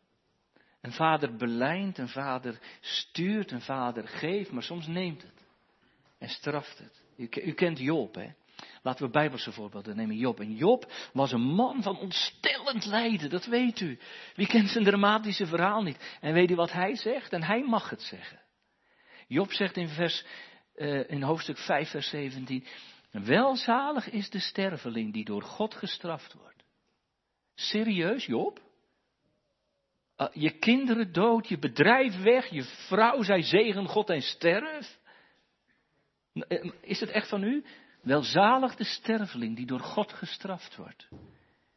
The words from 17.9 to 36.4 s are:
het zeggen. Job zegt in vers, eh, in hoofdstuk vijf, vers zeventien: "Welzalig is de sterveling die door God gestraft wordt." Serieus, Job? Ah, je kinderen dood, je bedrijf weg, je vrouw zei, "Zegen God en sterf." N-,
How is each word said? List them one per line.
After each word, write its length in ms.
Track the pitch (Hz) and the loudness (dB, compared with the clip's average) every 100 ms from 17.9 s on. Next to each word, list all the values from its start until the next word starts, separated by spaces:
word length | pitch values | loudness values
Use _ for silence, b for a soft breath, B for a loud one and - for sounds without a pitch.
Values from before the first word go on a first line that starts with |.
het 120 | 113 | -12
zeggen. 380 | - 92 - - _ _ _ b b b b b b | -12 -14 -16 -20 _ _ _ b b b b b b
Job 260 | 135 196 | 0 0
zegt 240 | - 190 185 | 0 -2 -2
in 120 | 165 | -4
vers, 360 | 151 165 - - B B B B | -2 -2 -2 -8 B B B B
eh, 360 | - 147 139 123 | -6 -2 -2 -2
in 120 | 143 | -2
hoofdstuk 360 | 135 160 - - | 0 0 -2 -4
vijf, 320 | - 147 156 | 0 0 0
vers 180 | 151 - | -4 -6
zeventien: 580 | 147 139 131 131 131 - B B B B | -6 -6 -8 -6 -6 -6 B B B B
"Welzalig 1000 | 107 104 185 269 254 - 240 285 277 - | -4 4 6 6 2 2 2 2 -4 -4
is 200 | 208 196 | -4 -4
de 80 | 190 | -4
sterveling 720 | - - 190 160 120 113 107 | -4 -2 -2 -2 -4 -4 -4
die 120 | 107 | -4
door 180 | 107 104 | -4 -6
God 320 | - - 220 | -6 -4 -4
gestraft 580 | - 196 - 170 151 - | -4 -10 -8 -8 -8 -10
wordt." 320 | - - _ _ _ _ _ _ _ _ _ _ | -20 -20 _ _ _ _ _ _ _ _ _ _
Serieus, 720 | - - 214 220 180 165 247 - | -8 -2 0 2 2 2 0 0
Job? 340 | 120 381 - _ _ _ _ _ _ _ _ _ _ _ _ _ _ _ - | 0 0 -6 _ _ _ _ _ _ _ _ _ _ _ _ _ _ _ -4
Ah, 180 | 139 | -4
je 240 | 151 156 - | 0 -2 2
kinderen 540 | 226 262 254 226 190 | 4 4 4 0 0
dood, 360 | 165 233 226 - | 4 4 4 0
je 100 | 160 | -2
bedrijf 640 | 143 127 180 262 262 185 | 0 6 8 8 4 4
weg, 280 | 202 254 - | 6 6 4
je 140 | 147 | -6
vrouw 580 | 120 - - 190 233 269 | -6 -10 0 4 6 4
zei, 200 | 190 185 | 4 2
"Zegen 440 | 139 185 226 196 180 | 6 6 6 2 0
God 240 | 214 202 | 0 2
en 120 | 156 | 0
sterf." 760 | - - 165 202 311 302 214 - _ b b b b _ _ _ _ _ _ _ _ | -2 2 4 4 0 -8 -12 -18 _ b b b b _ _ _ _ _ _ _ _
N-, 40 | 156 | -10